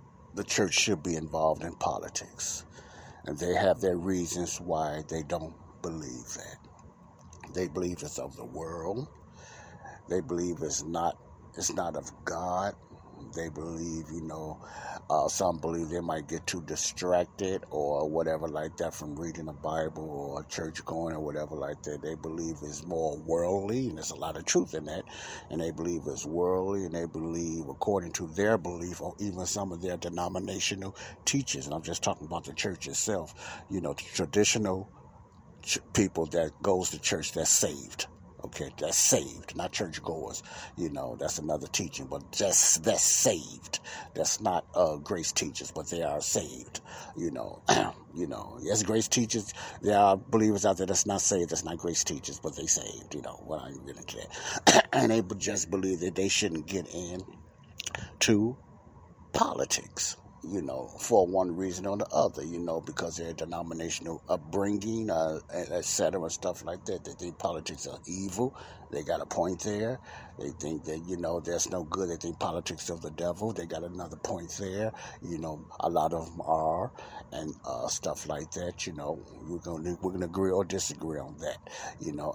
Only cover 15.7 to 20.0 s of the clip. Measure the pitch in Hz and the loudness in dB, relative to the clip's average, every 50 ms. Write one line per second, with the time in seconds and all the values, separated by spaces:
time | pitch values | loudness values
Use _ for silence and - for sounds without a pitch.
15.7 | 82 85 82 76 85 87 85 85 80 78 73 - 82 82 - - - 90 78 76 | 0 -2 -2 -2 -2 -2 -2 -2 -2 -4 -4 -4 -6 -4 -4 -4 -4 -4 -4 -4
16.7 | - - - - - - 90 90 90 87 87 - - - 101 92 95 92 - - | -4 -2 -2 -2 -2 -2 2 4 6 6 4 2 -2 -2 -2 0 0 -2 -4 -4
17.7 | - 76 73 71 73 71 78 76 78 82 82 80 80 78 80 80 73 76 78 80 | -2 0 2 2 2 2 2 2 2 2 2 2 2 2 0 -2 -2 -4 -4 -4
18.7 | 80 - 87 82 - - 78 76 73 73 85 82 78 85 80 78 73 71 78 78 | -4 -4 -4 -4 -4 -6 -8 -8 -6 -6 -6 -6 -6 -6 -8 -8 -8 -6 -4 -2
19.7 | 78 80 80 80 78 78 | 0 0 0 -2 -4 -6